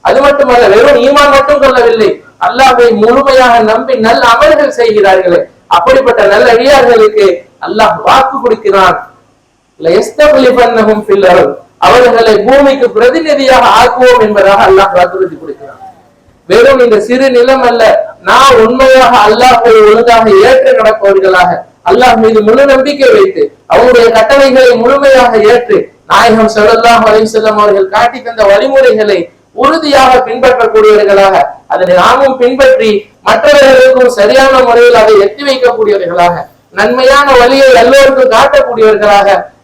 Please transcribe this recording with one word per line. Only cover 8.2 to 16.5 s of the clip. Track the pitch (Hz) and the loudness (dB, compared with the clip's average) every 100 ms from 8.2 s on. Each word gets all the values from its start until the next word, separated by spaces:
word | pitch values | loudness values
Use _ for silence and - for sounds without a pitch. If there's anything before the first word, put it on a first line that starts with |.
| - - | -2 -4
கொடுக்கிறான், | 240 220 208 196 180 170 - _ _ _ _ _ _ _ | -4 -4 -2 0 -2 -4 -10 _ _ _ _ _ _ _
"லயஸ்தக்லிஃபன்னஹும் | 160 190 - - 302 277 254 247 233 220 214 214 208 | -2 -2 -4 -2 0 2 0 0 0 0 -2 -4 -2
ஃபில் | 196 185 | 0 2
அர்தி", | 175 - - _ _ | 2 0 -6 _ _
அவர்களை | - 247 247 226 226 208 | -2 2 2 2 0 0
பூமிக்கு | 202 269 277 262 240 | 0 2 2 0 -2
பிரதிநிதியாக | 202 240 311 311 285 269 262 233 214 | 0 -2 -2 -4 -2 0 0 0 0
ஆக்குவோம் | 247 254 254 247 | 0 0 2 2
என்பதாக | 214 208 196 196 185 | 0 0 0 0 2
அல்லாஹ் | 190 196 | 0 0
வாக்குறுதி | 180 180 190 185 151 | -2 -2 -4 -6 -8
கொடுக்கிறான். | 147 - - - - _ _ _ _ _ | -16 -18 -18 -20 -20 _ _ _ _ _
வெறும் | _ | _